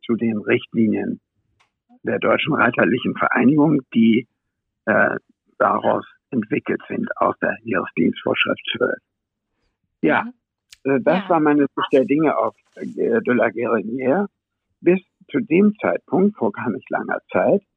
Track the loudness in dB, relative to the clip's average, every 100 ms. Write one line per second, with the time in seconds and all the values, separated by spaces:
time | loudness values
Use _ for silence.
0 | -2 -2 0 -2 -2 -2 -2 0 0 0
1 | -4 -8 _ _ _ _ _ _ _ _
2 | -6 -2 0 0 0 0 0 2 0 0
3 | -4 -2 -2 2 4 4 4 2 0 2
4 | 4 4 -2 _ _ _ _ _ -2 2
5 | 2 -2 _ _ _ _ 0 2 0 -2
6 | -4 _ _ -6 -2 -6 -4 -8 -6 -8
7 | -6 -2 -2 0 -4 -4 -4 -4 -4 -2
8 | -2 -2 -4 -2 -2 -4 -6 -4 -4 -4
9 | _ _ _ _ _ _ _ _ _ _
10 | 0 0 -2 -14 _ _ _ -10 -2 0
11 | 2 0 0 0 2 2 0 -2 0 0
12 | 2 2 2 0 -4 _ _ -14 -12 -4
13 | 0 0 0 0 0 -2 -2 -2 -2 -4
14 | 0 0 -2 _ _ _ _ _ 0 0
15 | _ _ _ -4 0 4 4 2 -2 -2
16 | _ 0 0 0 -4 -4 -6 -6 -6 -6
17 | -4 -8 _ 0 2 2 _